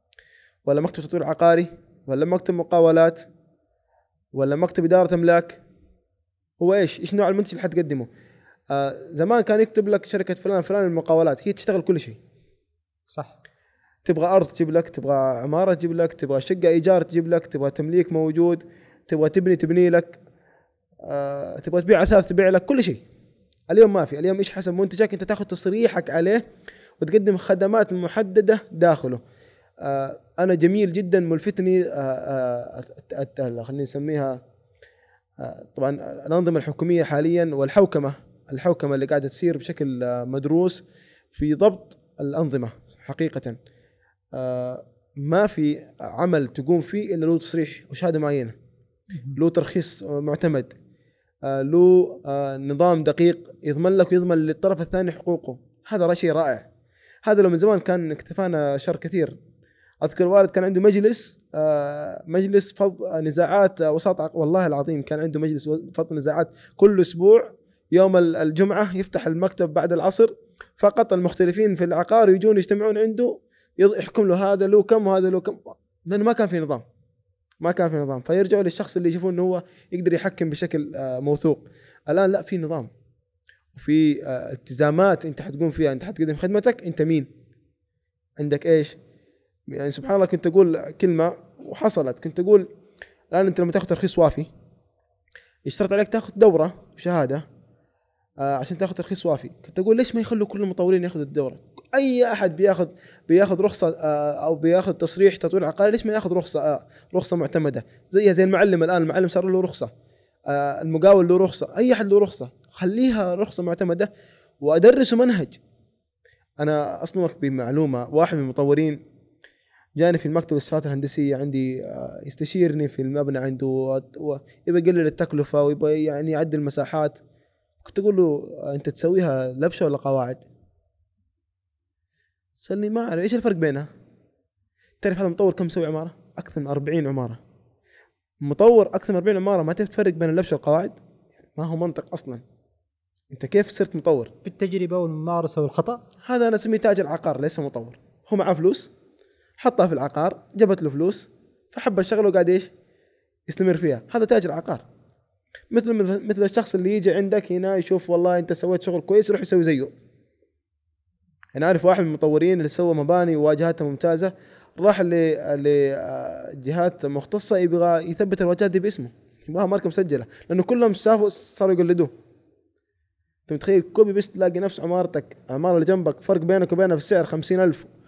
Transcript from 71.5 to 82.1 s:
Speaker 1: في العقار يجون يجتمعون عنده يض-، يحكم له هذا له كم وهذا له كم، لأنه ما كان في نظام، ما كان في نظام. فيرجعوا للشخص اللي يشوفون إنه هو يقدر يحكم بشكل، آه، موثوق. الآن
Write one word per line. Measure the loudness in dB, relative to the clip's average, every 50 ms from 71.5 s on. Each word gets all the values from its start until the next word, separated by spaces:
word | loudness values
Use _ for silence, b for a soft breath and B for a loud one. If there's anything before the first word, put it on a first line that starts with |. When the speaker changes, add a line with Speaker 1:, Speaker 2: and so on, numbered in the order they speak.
| 2 0 0 0 0
Speaker 1:
في | 0 -2
العقار | -2 -2 -2 0 2 4 4 6 6
يجون | 6 4 4 4 4 2
يجتمعون | 2 0 -2 0 0 -2 0 0
عنده | 0 -2 0 -2 -2 -2 -2 -6 _ _ _ _ _ _ _ 4
يض-، | 4 4 4 2
يحكم | -6 -4 0 0 2 2
له | 2 2 2 0 2
هذا | 2 2 4
له | 6 4 6
كم | 6 4 2 4 2
وهذا | 2 2 2 2
له | 0 -2
كم، | -4 -4 -10 -10 _ -20 -20 _ _ _ _ _ _
لأنه | -6 -2 0 2
ما | 0 2
كان | 2 0 -2
في | 0 -4
نظام، | -4 -4 -6 -8 -8 _ _ _ _ _ _ _ _ _ _ _ _ _ _ _
ما | -2 -2
كان | 0 0 0 0
في | 0
نظام. | -2 -4 -4 -6 -8
فيرجعوا | -4 -2 0 0 2 2 2 0 0
للشخص | 0 -2 -6 -10 -6 -6 -2
اللي | -2 -2
يشوفون | -2 -2 -4 -4 -2
إنه | -2 -2
هو | -2 -2 -4 -6 b b b b b
يقدر | -8 -4 -2 -2 -2
يحكم | 0 -2 -4 -4 -4 -4 -4
بشكل، | -4 -6 -6 -4 -4 -4 -6 -6 -10
آه، | -10 -8 -8 -8 -6
موثوق. | -2 -2 -4 0 0 -2 -2 -2 -4 b b b b b b b b
الآن | -2